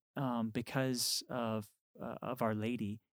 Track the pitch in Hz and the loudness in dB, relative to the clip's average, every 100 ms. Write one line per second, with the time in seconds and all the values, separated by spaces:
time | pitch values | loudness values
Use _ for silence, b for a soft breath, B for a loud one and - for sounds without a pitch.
0 | _ - 135 120 113 120 117 135 131 123 | _ 0 0 2 0 0 0 0 2 2
1 | - - - 127 117 110 104 _ _ - | 2 0 0 -2 0 0 -4 _ _ -10
2 | 117 - - 127 113 107 110 120 101 110 | -8 -6 -4 0 2 2 0 0 -2 -6
3 | _ | _